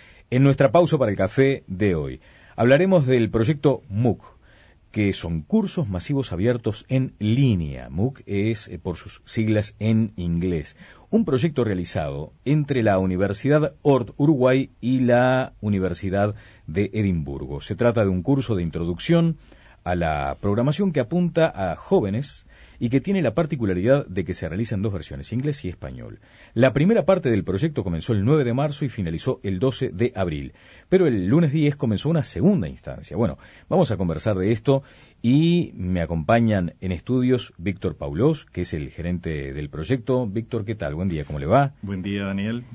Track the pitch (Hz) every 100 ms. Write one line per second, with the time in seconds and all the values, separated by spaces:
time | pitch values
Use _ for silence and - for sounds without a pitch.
0 | - - - 127 139 135 139 165 165 156
1 | 117 95 95 - 135 135 - 92 104 82
2 | 69 64 - - - - 120 143 190 185
3 | 127 127 110 113 110 147 147 127 - 98
4 | 123 90 - - _ - - _ _ 107
5 | 101 90 87 82 73 220 - - 110 90
6 | - 139 - 87 110 120 113 107 - 131
7 | 131 - 107 117 135 95 76 64 62 73
8 | 123 139 - 98 107 113 - 85 92 85
9 | - - - - 110 107 104 - 110 110
10 | 110 - 85 85 92 85 - - - -
11 | - 220 185 131 160 139 110 92 85 98
12 | 76 69 76 - 123 151 143 131 110 95
13 | 95 90 98 101 135 151 147 - 147 135
14 | 113 - 147 143 127 131 131 _ 120 131
15 | 120 120 127 131 131 - 104 98 92 85
16 | 98 98 104 107 - - - 78 208 110
17 | 101 85 69 67 67 71 - 107 120 113
18 | 101 92 87 139 120 101 85 82 85 85
19 | - 170 165 156 - - - - 85 90
20 | 82 76 69 71 101 104 131 151 202 143
21 | 117 175 175 165 160 - 92 76 - 190
22 | 101 107 143 - - - - - 120 135
23 | 185 196 131 110 156 143 104 90 107 139
24 | - 92 87 90 82 87 117 104 107 98
25 | 73 69 69 113 143 139 90 64 69 62
26 | 57 52 _ - - 113 131 135 170 226
27 | 156 190 135 107 85 95 156 143 92 82
28 | - 107 104 156 123 120 151 143 131 110
29 | 85 82 - - 101 92 131 - 131 90
30 | 120 98 90 76 67 - - - - 190
31 | 170 110 90 147 160 156 147 143 117 101
32 | 143 165 113 85 151 190 78 64 - 69
33 | 78 85 110 71 - - - 170 165 92
34 | 90 78 - 92 95 117 - 139 - -
35 | - _ 113 139 165 175 - - 90 90
36 | 80 85 76 117 117 101 85 - 92 87
37 | - 127 127 127 - - 87 90 95 76
38 | 73 73 139 156 - - 87 82 69 -
39 | 85 90 85 76 69 69 73 71 85 120
40 | 107 127 117 104 113 117 101 107 73 76
41 | 95 80 71 76 71 123 143 - 98 95
42 | 95 101 98 98 104 120 123